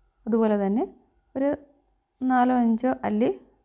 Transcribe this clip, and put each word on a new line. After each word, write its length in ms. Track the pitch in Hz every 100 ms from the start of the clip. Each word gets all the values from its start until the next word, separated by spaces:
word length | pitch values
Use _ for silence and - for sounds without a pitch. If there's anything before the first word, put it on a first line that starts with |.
| _ _ 220
അതുപോലെ 300 | 226 220 208
തന്നെ 220 | 196 220 392 - _ _ _ 269
ഒരു 140 | 277 294 - _ _ _ _ - 254
നാലോ 240 | 254 254 254
അഞ്ചോ 280 | 233 220 254 254 208
അല്ലി 200 | 208 262 392 - _